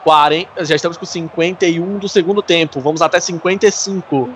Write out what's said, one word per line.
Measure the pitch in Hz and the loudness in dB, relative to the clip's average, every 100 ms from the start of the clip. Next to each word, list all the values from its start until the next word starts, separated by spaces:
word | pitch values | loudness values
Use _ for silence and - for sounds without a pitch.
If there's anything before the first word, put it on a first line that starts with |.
Quarenta, | 160 151 147 156 190 - | 4 4 4 0 -2 -6
já | 151 | -2
estamos | 151 175 165 | 0 0 -6
com | 185 | -10
cinquenta | 175 160 - 170 185 185 | -8 -8 -2 -2 2 0
e | 170 | 0
um | 180 202 | -2 -4
do | 190 | 0
segundo | 208 170 202 | 0 2 -2
tempo. | - 170 160 143 | 2 0 2 -2
Vamos | 135 160 | -2 0
até | 135 175 | 2 2
cinquenta | 175 170 185 196 208 | -2 -4 -2 2 2
e | |
cinco. | - - 190 - 139 127 | 2 -6 -6 -2 -2 -2